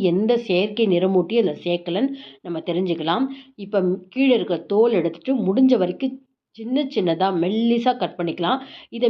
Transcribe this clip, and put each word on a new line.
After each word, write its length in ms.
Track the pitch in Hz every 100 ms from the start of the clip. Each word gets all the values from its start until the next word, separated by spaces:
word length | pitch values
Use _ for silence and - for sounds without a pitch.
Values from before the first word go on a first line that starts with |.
எந்த 320 | 190 175 214 240
செயற்கை 500 | 233 180 208 214 220
நிறமூட்டி 500 | 175 190 190 170 226
அதுல 180 | 196 147
சேர்க்கலன்னு 520 | 175 175 175 175 269 277 - -
நம்ம 200 | 175 165
தெரிஞ்சுக்கலாம். 680 | 165 170 190 165 156 190 262 - - -
இப்ப 240 | 202 202 180 185 -
கீழே 240 | 254 269
இருக்க 220 | 240 175 170 -
தோல் 300 | 202 233 208
எடுத்துட்டு 100 | 165 165 - 269
முடிஞ்ச 320 | 185 202 262 247
வரைக்கும் 380 | 175 175 269 269 _ _ _ -
சின்ன 260 | 220 262
சின்னதா 420 | 285 233 180 165 190 185
மெல்லிசா 540 | 170 214 233 233 233
கட் 220 | 247 170 -
பண்ணிக்கலாம். 440 | 170 - 170 262 - - -
இதை 200 | 233 233